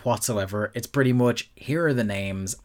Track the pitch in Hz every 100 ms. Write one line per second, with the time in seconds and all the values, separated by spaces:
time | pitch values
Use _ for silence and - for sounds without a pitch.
0 | 127 113 - 107 95 104 104 - - 143
1 | 127 123 123 117 - - - 156 165 123
2 | 104 98 98 95 95 -